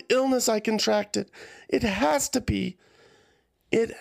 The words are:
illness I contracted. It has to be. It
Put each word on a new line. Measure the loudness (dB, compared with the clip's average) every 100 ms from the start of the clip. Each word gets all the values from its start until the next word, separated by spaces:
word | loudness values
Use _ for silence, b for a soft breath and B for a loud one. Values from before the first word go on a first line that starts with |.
| 0
illness | 2 2 2 2
I | 0
contracted. | 0 0 2 0 0 -6 -8 B B B B
It | 0
has | 0 0 2 2 0
to | -2
be. | -2 -2 -2 -8 b b b b b b b _ _
It | 0 0 -6